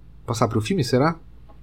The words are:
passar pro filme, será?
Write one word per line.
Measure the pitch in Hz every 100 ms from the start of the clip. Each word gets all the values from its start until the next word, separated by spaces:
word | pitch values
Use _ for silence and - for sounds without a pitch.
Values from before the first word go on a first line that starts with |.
| - -
passar | - 117 117
pro | 110
filme, | 104 196
será? | 127 127 151 165 - - - -